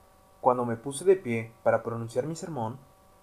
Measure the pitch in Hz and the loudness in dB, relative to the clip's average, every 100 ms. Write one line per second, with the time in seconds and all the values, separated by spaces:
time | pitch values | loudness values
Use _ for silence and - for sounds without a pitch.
0 | - _ _ - 131 123 120 113 139 135 | -20 _ _ 0 2 2 0 -2 -6 -2
1 | 180 190 123 117 113 - 147 117 120 117 | 4 4 2 -2 -4 -2 2 2 0 -6
2 | 113 123 143 165 180 147 110 135 - _ | -4 -4 -4 -6 -8 -6 -6 -8 -16 _
3 | - - | -20 -20